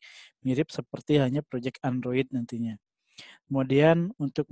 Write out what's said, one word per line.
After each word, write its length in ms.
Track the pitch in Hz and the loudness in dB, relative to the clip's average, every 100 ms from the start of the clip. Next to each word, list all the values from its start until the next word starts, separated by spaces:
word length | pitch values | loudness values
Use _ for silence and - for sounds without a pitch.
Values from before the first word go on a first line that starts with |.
| - - - _ 131 | -20 -20 -20 _ -4
mirip 240 | 127 160 | -2 -2
seperti 480 | - - - - 147 | -6 -10 -8 0 2
halnya 240 | 127 143 | 2 0
project 400 | - 127 127 - | -4 -6 -6 -6
Android 480 | 139 127 123 127 135 | -4 -4 -2 -2 -2
nantinya. 480 | 131 117 117 117 107 _ _ _ - - - - | -4 -6 -6 -6 -8 _ _ _ -20 -20 -20 -6
Kemudian, 640 | 135 131 135 156 165 175 - | -2 2 6 6 4 0 -4
untuk 240 | 143 - - | -6 -4 -4